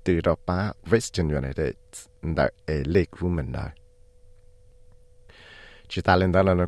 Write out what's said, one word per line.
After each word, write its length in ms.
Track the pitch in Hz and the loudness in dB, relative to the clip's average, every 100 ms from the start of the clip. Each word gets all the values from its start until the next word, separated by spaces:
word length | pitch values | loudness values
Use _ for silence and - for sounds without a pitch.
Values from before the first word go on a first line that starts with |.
từ 180 | - 87 | 0 0
đó 140 | 85 80 - | 0 -2 -2
ba 260 | 90 104 - - | -4 -4 -8 -2
Western 500 | 113 - - 80 73 | 0 0 -4 -2 -2
United, 400 | 65 69 73 - - - - - | -4 -4 -6 -6 -16 -20 -20 -10
đã 280 | 80 78 67 - - | -4 0 -2 -2 -6
a 80 | 78 69 | -4 0
Lake 260 | 92 85 | 0 0
Woman 400 | - 90 85 62 | -4 -4 -4 -4
đó. 160 | 65 67 - - _ - - - - - - - - - - - - - - - - - - - | -8 -10 -12 -20 _ -20 -20 -20 -20 -20 -20 -20 -20 -20 -20 -20 -20 -20 -20 -20 -20 -20 -20 -10
Chỉ 140 | - | -2
ta 140 | 87 90 | 2 4
lên 160 | 92 | 4
đó 120 | 90 | 4
là 220 | 95 90 | 4 4